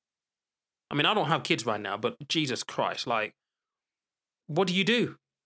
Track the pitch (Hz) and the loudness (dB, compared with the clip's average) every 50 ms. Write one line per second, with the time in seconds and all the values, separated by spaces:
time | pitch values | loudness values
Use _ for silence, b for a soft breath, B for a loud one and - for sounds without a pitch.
0 | _ _ _ _ _ _ _ _ _ _ _ _ _ _ _ _ _ _ 147 143 | _ _ _ _ _ _ _ _ _ _ _ _ _ _ _ _ _ _ 0 2
1 | 156 185 214 208 151 147 160 131 135 - 165 113 113 120 107 104 104 98 101 107 | 2 4 2 2 2 2 2 0 2 0 0 0 0 -2 -2 -2 -2 -4 -4 -2
2 | 117 113 - - 143 - - 156 151 135 113 - - - - - 113 90 90 - | -2 -4 -4 -6 -8 -4 -2 -2 0 0 -2 -4 -6 -6 -2 -2 -2 -2 -2 -4
3 | - 131 117 107 107 - - _ _ _ _ _ _ _ _ _ _ _ _ _ | -2 -2 0 0 -2 -4 -8 _ _ _ _ _ _ _ _ _ _ _ _ _
4 | _ _ _ _ _ _ _ _ _ - 147 175 196 180 180 190 185 208 240 240 | _ _ _ _ _ _ _ _ _ -2 0 2 2 2 2 2 2 4 4 2
5 | 175 139 - - _ _ _ _ _ | 2 -2 -4 -10 _ _ _ _ _